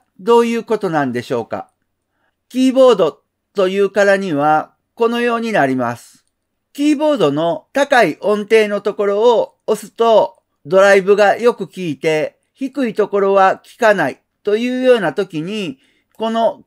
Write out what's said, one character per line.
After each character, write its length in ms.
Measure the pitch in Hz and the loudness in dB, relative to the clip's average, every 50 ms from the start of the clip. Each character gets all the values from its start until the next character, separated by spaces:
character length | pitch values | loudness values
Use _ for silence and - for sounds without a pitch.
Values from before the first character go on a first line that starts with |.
| _ _ _ - | _ _ _ -8
ど 180 | 185 214 240 233 | -2 2 2 2
う 60 | 233 | 2
い 100 | 233 233 | 0 -2
う 80 | 226 - | -4 -4
こ 140 | - 233 202 | -4 -6 -4
と 120 | 196 180 | -4 -4
な 160 | 160 151 143 | -2 -2 -2
ん 60 | 127 | -2
で 100 | 117 123 | -4 -6
し 120 | 120 - 135 | -6 -6 -6
ょ 80 | 117 | -6
う 60 | 107 - | -6 -6
か？ 220 | 107 92 - _ _ _ _ _ _ _ _ _ _ _ _ _ _ _ _ _ | -10 -12 -12 _ _ _ _ _ _ _ _ _ _ _ _ _ _ _ _ _
キ 220 | - 254 262 262 | -4 0 0 2
ー 40 | 240 | 4
ボ 200 | 269 262 254 226 | 4 4 4 4
ー 20 | |
ド 260 | 175 165 147 - _ _ _ _ _ _ _ - | 4 2 -2 -2 _ _ _ _ _ _ _ -4
と 140 | 202 185 185 | -2 -2 -2
い 100 | 190 202 | 0 0
う 100 | 202 190 | -2 0
か 160 | 190 214 196 | 0 0 2
ら 100 | 202 196 | 2 2
に 160 | 196 196 185 | 0 0 -4
は 400 | 151 139 147 151 156 151 - - _ _ _ _ _ | -4 -2 0 0 0 0 -2 -6 _ _ _ _ _
こ 140 | - 233 233 | -4 -2 -2
の 100 | 240 233 | -2 -2
よ 160 | 240 240 233 | -4 -2 -4
う 60 | 233 | -4
に 100 | 233 226 | -4 -2
な 140 | 208 175 143 | 0 0 0
り 100 | 131 131 | 0 0
ま 220 | 127 123 117 120 - | -2 -4 -4 -6 -8
す。 240 | - - _ _ _ _ _ _ _ _ _ _ _ _ - | -12 -20 _ _ _ _ _ _ _ _ _ _ _ _ -8
キ 200 | 277 285 302 302 | -4 0 0 0
ー 40 | 262 | 0
ボ 180 | 311 302 294 | 0 0 0
ー 20 | 220 | 0
ド 120 | 170 143 | 0 0
の 360 | 139 151 165 170 160 - - _ | 0 0 -2 -4 -4 -6 -8 _
高 320 | - - 254 262 277 240 214 | -4 -4 -2 2 2 2 2
い 140 | 160 - - | 2 0 -4
音 260 | - 190 208 208 208 | -4 -2 -2 -2 -2
程 220 | 202 226 220 214 208 | 2 2 2 2 2
の 140 | 208 202 | -2 -6
と 140 | - 214 202 | -6 -6 -4
こ 100 | - 202 | -2 -2
ろ 320 | 202 202 208 220 247 233 196 | -2 0 0 2 2 2 2
を 180 | - - _ _ _ - | 0 -4 _ _ _ -4
押 120 | 220 - | -4 -4
す 120 | 220 185 | -6 -10
と 500 | _ - 226 233 220 196 143 - - _ _ _ _ _ - | _ -2 2 4 4 4 2 0 -4 _ _ _ _ _ -6
ド 160 | 143 180 190 | 0 2 4
ラ 140 | 196 202 196 | 4 6 4
イ 60 | 202 | 4
ブ 140 | 180 190 202 | 4 2 2
が 220 | 196 208 196 175 - | 2 4 2 2 2
よ 160 | 226 240 220 | 0 -2 -2
く 140 | - 196 - | -2 -6 -12
効 60 | - 185 | -12 -10
い 200 | 185 165 139 - | -8 -8 -8 -4
て、 420 | - 160 156 156 156 - _ _ _ _ _ | -2 -2 -2 -2 -2 -6 _ _ _ _ _
低 360 | - 262 262 - 285 262 220 | -12 -12 -10 -6 -4 -4 -4
い 60 | - | -2
と 140 | - 202 202 | -2 -2 -2
こ 100 | 202 202 | 0 -2
ろ 140 | 196 196 196 | 0 2 4
は 240 | 196 190 190 - - | 4 4 2 2 -2
効 60 | _ - - - | _ -18 -6 -2
か 160 | 240 214 208 | 2 2 2
な 160 | 185 151 127 | 2 0 -4
い 100 | - _ _ _ _ _ | -6 _ _ _ _ _
と 160 | - 202 208 220 | -4 -2 -2 -2
い 220 | 240 247 254 254 | -2 -4 -4 0
う 20 | 254 | 2
よ 120 | 254 247 | 2 2
う 40 | 226 | 2
な 140 | 185 156 - | 2 -4 -4
時 300 | - 196 - - 151 156 | -4 -6 -6 -6 -10 -8
に、 340 | 185 214 214 196 156 127 _ _ _ _ _ _ _ _ | -8 -8 -8 -8 -8 -10 _ _ _ _ _ _ _ _
こ 160 | - 220 226 | -8 -6 -4
の 320 | 226 226 226 196 - - - | -2 -2 -2 -2 -2 -6 -16